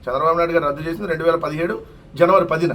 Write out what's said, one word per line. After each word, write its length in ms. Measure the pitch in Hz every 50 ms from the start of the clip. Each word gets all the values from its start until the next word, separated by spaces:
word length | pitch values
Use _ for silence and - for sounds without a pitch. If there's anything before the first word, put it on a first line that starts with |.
| - -
చంద్రబాబు 280 | 127 135 147 160 165 170
నాయుడు 160 | 170 170 170
గారు 120 | 170 151
రద్దు 240 | 147 143 147 156 165
చేసింది 180 | 165 - 208 185
రెండు 160 | 165 156 160
వేల 120 | 165 165
పదిహేడు 460 | 170 160 151 151 156 170 175 220 220 - - - - - - -
జనవరి 300 | 139 170 175 190 190 175
పదిన. 260 | 143 156 160 170 170